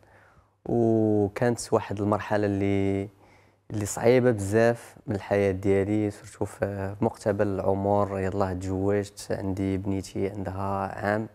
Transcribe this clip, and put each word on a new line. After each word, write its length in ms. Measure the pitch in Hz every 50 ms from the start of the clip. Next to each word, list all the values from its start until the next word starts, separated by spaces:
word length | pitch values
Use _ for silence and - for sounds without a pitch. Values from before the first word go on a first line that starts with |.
| _ _ - - _ _ _ _ _ _ _ _ _
وكانت 1040 | - 120 117 117 113 113 110 110 107 107 104 104 98 - - 123 120 120 - - -
واحد 280 | 113 110 - - 104 104
المرحله 460 | 101 104 107 98 - - 107 104 104
اللي، 600 | 101 101 98 98 101 101 98 98 98 98 98 98 101 - _ - _ _ _ _ _ _ _ _ -
اللي 160 | 113 107 104
صعيبه 440 | 98 - - 113 117 127 127 120 127
بزاف 640 | 117 101 98 95 107 113 117 117 117 117 - - - - _
من 80 | - 107
الحياه 380 | 95 - - 101 101 98 98
ديالي، 580 | 92 92 98 98 98 98 95 101 107 107 107 104
سورتو 340 | - - - - - - 107
في 500 | 101 - - 104 98 101 98 95 95 101 104
مقتبل 460 | 113 113 - - - 110 101 101 104
العمر، 720 | 101 98 92 - 98 98 98 98 101 101 101 101 98 98 95
يلاه 340 | 95 92 98 101 98 92
تزوجت، 720 | 92 92 95 95 95 92 98 101 101 104 98 101 - - - -
عندي 460 | 101 98 101 95 95 98 98 95 95
بنيتي 540 | 95 98 101 98 98 95 - - 101 98 95
عندها 560 | 104 101 95 92 92 98 98 98 98 98 95
عام، 420 | 95 - 104 107 101 104 107 110 110